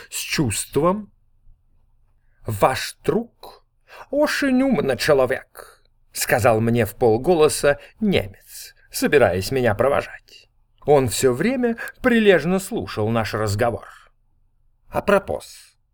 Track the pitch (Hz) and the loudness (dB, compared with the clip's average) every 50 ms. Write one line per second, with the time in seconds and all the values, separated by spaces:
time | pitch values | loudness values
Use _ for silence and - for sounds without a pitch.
0 | - - - - - - - - 156 113 104 - - - - 139 147 175 190 214 | -10 -14 -12 -12 -10 -6 -2 -2 -2 -2 -2 -4 -6 -4 -2 0 0 0 0 -2
1 | 208 - _ _ _ _ _ _ _ - - _ _ _ _ _ _ _ _ _ | -4 -12 _ _ _ _ _ _ _ -20 -20 _ _ _ _ _ _ _ _ _
2 | _ _ _ _ _ _ _ _ - - 110 98 - 139 127 - - - - _ | _ _ _ _ _ _ _ _ -10 -10 -4 0 0 0 0 -2 -6 -10 -12 _
3 | - - 147 214 233 - _ _ - - - - _ _ _ _ _ _ - - | -4 -2 -2 -2 -4 -6 _ _ -20 -20 -20 -20 _ _ _ _ _ _ -20 -20
4 | - - - 285 302 294 - - 285 269 254 254 269 277 233 - - 135 127 - | -14 -6 -2 0 0 0 0 -2 0 0 2 2 2 2 0 0 0 -2 -2 -2
5 | - - 147 135 127 120 131 - - _ _ - - - - _ _ _ _ _ | -2 0 0 2 0 0 -2 -6 -8 _ _ -20 -20 -20 -20 _ _ _ _ _
6 | _ _ - - - - 147 123 104 131 113 110 113 117 117 120 113 - - - | _ _ -12 -8 -4 -2 0 2 4 4 4 2 2 0 0 0 0 -2 -2 0
7 | 127 113 107 117 135 175 185 156 156 147 - - - 143 143 - - - _ - | 2 2 2 2 2 2 2 4 2 2 2 0 0 0 0 -2 -4 -18 _ -4
8 | 220 208 170 - - 95 - - _ - - - - - - _ _ _ - - | -2 0 0 0 0 -4 -8 -18 _ -20 -20 -20 -20 -20 -20 _ _ _ -6 -4
9 | 135 - 156 135 120 98 87 92 95 - 135 131 123 117 101 101 113 135 143 - | 0 2 4 4 4 4 2 0 -2 -2 -2 0 0 0 2 2 2 2 0 0
10 | - - - - _ - - - _ _ _ _ _ _ _ _ - - 147 139 | -2 -6 -10 -18 _ -20 -20 -20 _ _ _ _ _ _ _ _ 0 4 4 4
11 | 131 117 - - 131 131 120 120 165 226 269 254 247 233 233 - - - - - | 4 2 0 0 0 0 2 0 0 -2 0 0 -2 -2 -2 -4 -8 -12 -8 -2
12 | - 254 240 226 214 202 185 165 139 175 185 190 190 - 233 165 95 - - 113 | 0 2 2 4 4 4 4 4 4 0 -2 -2 -2 -4 -6 -8 -8 -6 -4 -4
13 | 107 110 117 117 110 - - 110 107 104 98 98 120 120 107 - - - - - | -2 -2 0 -2 -2 -2 -4 -4 -2 -2 0 0 0 -2 -2 -4 -8 -14 -20 -20
14 | - _ _ _ _ _ _ _ _ _ _ _ _ _ _ _ _ - - - | -20 _ _ _ _ _ _ _ _ _ _ _ _ _ _ _ _ -10 -8 -6
15 | - - - - - - 76 - - - - - - - _ _ _ _ | -2 2 2 0 0 -2 -6 -8 -10 -12 -20 -20 -20 -20 _ _ _ _